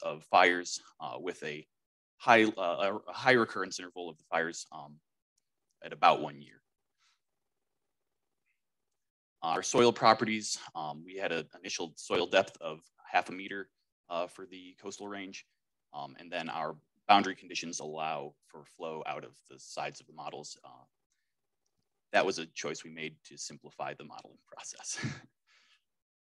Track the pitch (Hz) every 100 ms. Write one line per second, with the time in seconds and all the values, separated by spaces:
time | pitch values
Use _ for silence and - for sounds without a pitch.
0 | 82 78 - 95 90 87 87 - - -
1 | 73 62 87 - 78 76 - _ _ _
2 | _ _ - 117 107 101 90 73 98 104
3 | - - 131 123 107 104 95 90 90 90
4 | 87 80 - 85 82 85 - 78 73 76
5 | _ _ _ _ _ _ _ _ 82 78
6 | 85 78 76 71 71 - _ _ _ _
7 | _ _ _ _ _ _ _ _ _ _
8 | _ _ _ _ _ _ _ _ _ _
9 | _ _ _ _ 82 87 92 131 120 117
10 | 117 110 110 110 104 - - 82 78 76
11 | 87 95 95 82 78 - 95 - 85 78
12 | - 95 87 95 95 - 80 80 - _
13 | - 92 87 90 98 98 95 _ _ _
14 | - 85 87 - 95 92 90 90 101 98
15 | 101 101 92 98 - _ _ _ _ 71
16 | 71 65 87 87 82 73 78 82 _ _
17 | - 101 95 92 90 87 85 - 78 78
18 | 78 78 73 - _ 80 73 - 82 80
19 | 76 71 67 - - 67 - - - -
20 | - - - 69 73 - 69 64 64 _
21 | _ _ _ _ _ _ _ _ _ _
22 | _ 101 87 90 80 - - 73 82 80
23 | 80 78 - 71 - 73 73 - 69 73
24 | 80 - - - _ - - - - -
25 | - - - _ _ _ _ _ _ _
26 | _ _